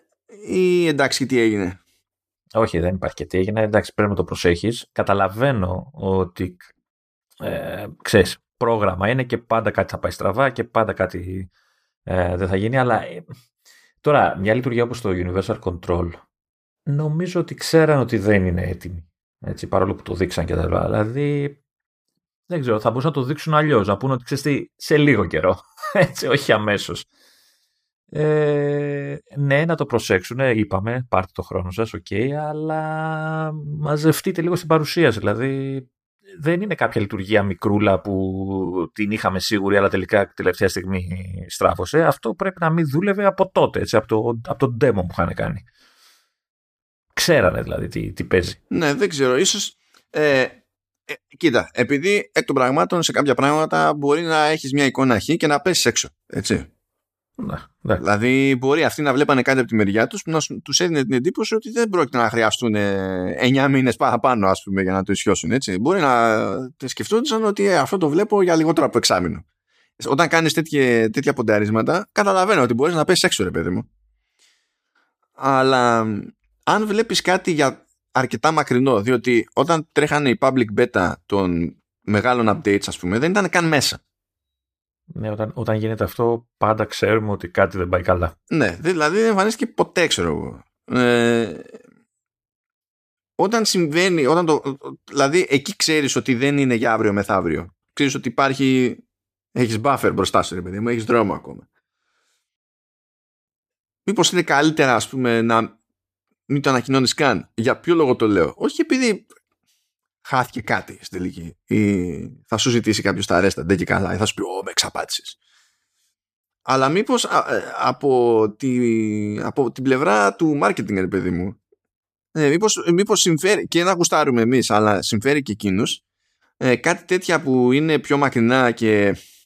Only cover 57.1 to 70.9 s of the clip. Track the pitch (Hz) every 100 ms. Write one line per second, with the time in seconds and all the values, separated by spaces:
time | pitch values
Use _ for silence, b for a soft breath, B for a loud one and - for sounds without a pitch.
57.1 | _ _ - - - - _ - 98 82
58.1 | 104 123 131 135 127 131 156 131 - 147
59.1 | 131 147 135 127 131 117 113 98 107 120
60.1 | 208 - 160 - - - - 175 156 131
61.1 | 131 143 - 214 220 220 233 226 180 143
62.1 | 127 113 113 110 - 120 104 101 98 95
63.1 | 92 92 78 123 135 139 135 131 - 135
64.1 | 117 131 120 95 95 - 95 92 95 95
65.1 | 95 110 92 - 127 110 92 131 196 139
66.1 | 120 117 110 107 95 131 - 131 - 110
67.1 | 220 285 220 220 202 202 170 135 196 156
68.1 | 156 214 208 180 160 160 170 269 117 -
69.1 | 95 87 76 - _ _ _ _ - -
70.1 | 139 165 165 156 165 156 147 127